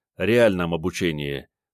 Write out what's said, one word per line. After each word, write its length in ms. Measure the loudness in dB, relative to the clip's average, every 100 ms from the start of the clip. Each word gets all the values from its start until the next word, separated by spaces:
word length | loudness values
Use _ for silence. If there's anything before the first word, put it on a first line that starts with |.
| _ -6
реальном 560 | 2 4 4 2 -2
обучении, 760 | -2 -4 -2 -4 -4 -6 -8 -12 _ _